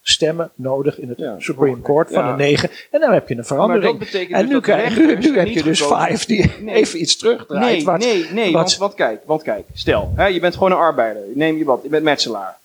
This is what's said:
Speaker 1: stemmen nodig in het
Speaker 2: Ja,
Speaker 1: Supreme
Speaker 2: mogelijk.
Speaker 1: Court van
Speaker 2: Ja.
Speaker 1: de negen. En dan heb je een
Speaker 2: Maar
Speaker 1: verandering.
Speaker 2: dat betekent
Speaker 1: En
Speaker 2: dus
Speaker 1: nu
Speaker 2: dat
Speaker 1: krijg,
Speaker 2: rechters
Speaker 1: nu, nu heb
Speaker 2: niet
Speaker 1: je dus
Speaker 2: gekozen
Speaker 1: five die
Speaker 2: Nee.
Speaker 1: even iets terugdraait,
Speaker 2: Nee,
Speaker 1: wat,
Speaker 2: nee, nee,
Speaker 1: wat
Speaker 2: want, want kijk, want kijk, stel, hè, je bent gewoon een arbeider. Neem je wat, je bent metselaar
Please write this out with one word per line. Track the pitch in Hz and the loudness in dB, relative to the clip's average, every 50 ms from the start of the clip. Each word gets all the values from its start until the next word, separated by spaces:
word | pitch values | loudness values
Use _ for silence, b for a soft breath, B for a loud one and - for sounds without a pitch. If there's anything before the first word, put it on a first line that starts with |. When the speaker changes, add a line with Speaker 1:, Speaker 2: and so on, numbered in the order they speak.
| - | -2
Speaker 1:
stemmen | - - - 165 156 160 165 165 - _ | -2 0 0 0 -2 -2 -2 -6 -8 _
nodig | - 127 131 135 135 139 147 - - | -10 -6 -4 -4 -2 -2 -4 -4 -6
in | 156 123 | -12 -12
het | 120 - | -10 -8
Speaker 2:
Ja, | 160 131 104 87 | -8 -10 -10 -10
Speaker 1:
Supreme | - - 151 135 147 135 127 | -8 -8 -2 0 0 0 0
Speaker 2:
mogelijk. | 117 - | -2 -2
Speaker 1:
Court | 139 143 151 160 - | 0 2 2 2 2
van | - 147 123 | 0 0 0
Speaker 2:
Ja. | 123 123 | 0 0
Speaker 1:
de | 139 143 | 0 2
negen. | 143 147 - - 170 B B B B | 2 2 2 0 -4 B B B B
En | - 294 | -2 0
dan | 320 269 196 | 2 4 2
heb | 147 - - | 2 2 -2
je | 127 | -8
een | |
Speaker 2:
Maar | 117 117 | -8 -6
Speaker 1:
verandering. | - 135 139 185 226 175 202 175 - | -4 0 0 2 2 2 2 2 2
Speaker 2:
dat | 151 202 | -2 -2
betekent | 208 - - 190 180 180 - | -6 -6 -6 -6 -6 -2 -2
Speaker 1:
En | - | -2
Speaker 2:
dus | 214 262 | 0 2
Speaker 1:
nu | 285 | 0
Speaker 2:
dat | 254 - | 0 2
Speaker 1:
krijg, | 202 170 147 220 | 2 2 2 2
Speaker 2:
rechters | 247 226 214 320 302 - 185 247 | 0 2 4 4 4 4 4 2
Speaker 1:
nu, | 311 | 2
nu | 277 196 | 4 2
heb | 175 | 2
Speaker 2:
niet | 208 233 | 2 0
Speaker 1:
je | - - | 0 0
dus | - - - | 0 0 0
Speaker 2:
gekozen | 147 143 - - 160 | 2 0 2 0 0
Speaker 1:
five | 175 - - - | 0 -2 -4 -2
die | - 220 202 - - - - | -2 0 2 2 2 0 -2
Speaker 2:
Nee. | 208 214 190 | -8 0 2
Speaker 1:
even | 427 - - - 330 | 2 2 2 0 -6
iets | 165 - - | -2 -2 -2
terugdraait, | - - 139 247 - - - 147 - 247 240 220 | 0 0 -2 -2 -2 -4 -6 -4 -2 0 0 0
Speaker 2:
Nee, | 170 147 | 0 2
Speaker 1:
wat, | 185 170 175 | 0 0 2
Speaker 2:
nee, | 233 247 220 180 165 160 180 | 2 0 0 0 -2 -2 -2
nee, | 226 226 185 160 | -2 0 2 2
Speaker 1:
wat | 165 170 | 2 2
Speaker 2:
want, | 185 - | 0 -2
want | - 190 202 196 | -2 -4 -4 -2
kijk, | - 156 117 110 - - | -2 -2 -2 -2 -4 -4
want | 143 156 156 - | -4 -4 -2 -2
kijk, | 131 107 98 - - - | -4 -6 -6 -6 -14 -14
stel, | - - 165 135 107 101 - - | -6 -2 0 0 0 0 -2 0
hè, | - 180 | 2 2
je | 202 185 170 | 2 2 2
bent | 170 175 170 | 0 -2 0
gewoon | - 190 185 185 | 2 2 2 4
een | 151 | 4
arbeider. | 170 160 151 135 117 110 107 107 101 98 117 | 2 2 2 2 0 0 -2 -6 -10 -8 -2
Neem | 139 156 160 160 156 | 0 0 0 0 0
je | 156 | 0
wat, | 143 127 110 - | 0 0 0 0
je | 139 | -2
bent | 151 156 156 | -2 0 2
metselaar | 151 139 - - 127 110 101 95 92 - _ | 2 0 0 -2 -4 -4 -6 -8 -10 -14 _